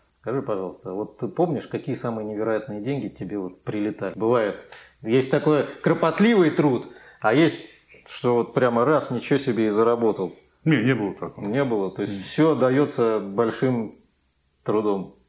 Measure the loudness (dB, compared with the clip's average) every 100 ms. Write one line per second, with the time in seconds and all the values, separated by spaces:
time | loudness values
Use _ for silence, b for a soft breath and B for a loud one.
0 | _ _ -8 -6 -4 -6 -6 -10 -10 -8
1 | -10 -8 -8 -2 -2 -2 -6 -8 -6 -6
2 | -6 -6 -6 -4 -2 -2 -4 -8 -6 -4
3 | -6 -10 -8 -6 -8 -10 -8 -4 -4 -4
4 | -8 -2 0 2 0 -4 -14 B B B
5 | 0 0 2 0 2 2 0 -2 0 2
6 | 0 4 4 6 4 4 2 2 -4 B
7 | B B 2 4 4 2 -12 -20 _ -20
8 | -12 -4 0 2 2 2 2 4 4 2
9 | 0 -6 0 0 0 0 2 4 4 4
10 | 2 0 -6 -8 _ _ 2 2 2 0
11 | -2 -4 -10 -8 -4 -2 0 0 -2 -4
12 | -6 -6 -6 2 2 4 2 2 0 2
13 | 0 0 -2 -2 -2 0 0 0 -4 -12
14 | _ _ _ _ _ _ -2 0 0 -2
15 | -6 -16